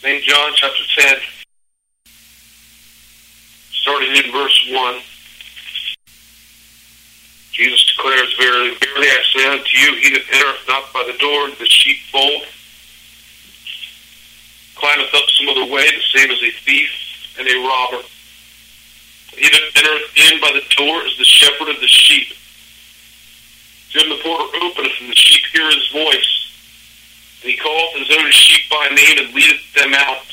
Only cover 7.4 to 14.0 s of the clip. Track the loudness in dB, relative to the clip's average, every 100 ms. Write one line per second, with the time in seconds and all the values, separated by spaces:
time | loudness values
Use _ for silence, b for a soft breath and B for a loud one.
7.4 | -14 -4 0 2 2 2 0 0 0 0
8.4 | 2 2 -2 -2 -4 0 2 2 0 0
9.4 | 0 -2 0 2 2 4 2 2 0 0
10.4 | 0 -2 -4 -4 -4 -6 -6 -4 -2 -2
11.4 | -4 -6 0 2 2 -2 -4 -2 -2 -2
12.4 | -10 -20 -20 -20 -20 -20 -20 -20 -20 -20
13.4 | -20 -20 -16 -14 -16 -18